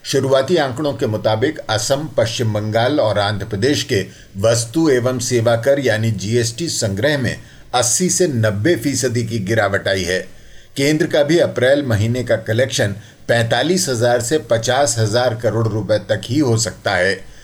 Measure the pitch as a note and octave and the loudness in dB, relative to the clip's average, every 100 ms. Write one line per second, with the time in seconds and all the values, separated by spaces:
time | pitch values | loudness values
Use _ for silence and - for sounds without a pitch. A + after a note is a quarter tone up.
0 | - C#3 C3 C3+ C3 F3 C3+ A#2+ D3 A#2+ | -4 -2 2 2 2 0 0 -2 -4 -2
1 | B2+ G#2+ G#2+ G#2+ C#3+ D#3 - G#2+ - C#3 | -2 0 0 2 0 -2 -4 -4 0 -2
2 | D#3 - A2+ - A2+ G#2 G#2+ A2+ B2 D3 | 0 -2 -2 0 -2 -2 -2 0 2 2
3 | G#2+ G2+ G2+ G2+ F#2+ G2 C3 D3 - G2+ | 2 2 0 -2 -6 -2 0 0 0 -2
4 | - - - F#2+ A2 A#2 - E3 D#3+ B2+ | -2 -12 -16 0 2 2 0 0 2 2
5 | B2+ B2+ - A#2+ A2+ A#2 B2 C#3 B2+ G#2+ | 2 -2 -2 0 2 2 2 2 2 0
6 | A2+ F#2+ G2 A#2+ A#2 - E3 - A2 G2 | 0 -2 0 0 0 -4 -6 -4 -4 0
7 | C#3 D3 G#2 D2+ - - - B2 A#2+ - | 0 0 -2 -6 -12 -20 -4 -2 0 0
8 | F3+ - F3 A#2+ A2 G2+ C#3+ D#3 C3+ - | 0 0 0 2 0 2 0 0 0 -2
9 | B2+ A#2 A2+ A#2 F#2+ A2 G2+ G2 G2 G2 | -2 -2 -2 -4 0 0 2 0 0 -2
10 | E2+ F#2 - - - - - - C#3 D#3 | 0 -2 -4 -16 -20 -20 -12 -2 0 2
11 | D#3+ D#3+ C#3+ E3 A#2+ A2+ B2 C#3+ C3+ G2+ | 2 2 4 4 2 2 4 4 2 0
12 | A2+ B2 A#2 A2 - A2 C3+ - G#2 G2 | 0 -2 0 -2 0 0 0 0 -2 -4
13 | - - - A#2 A#2 B2 C#3+ F#3 C#3+ A#2 | -12 -12 -2 0 2 0 0 0 0 0
14 | F3 F3 A#2 D#3 - A2+ B2 C3 C#3+ A#2 | 2 2 0 -2 0 -2 2 2 2 0
15 | G#2+ A#2+ B2 A2+ A2+ A2 A2 G#2+ F#2+ G#2+ | 0 2 0 0 -2 0 -2 -2 -2 -2
16 | - G#2 - C#3+ C3+ A2 F#2 - A2 F#2 | 0 -6 -2 0 2 0 -2 -4 -2 2
17 | F#2+ - - - | 0 -2 -8 -18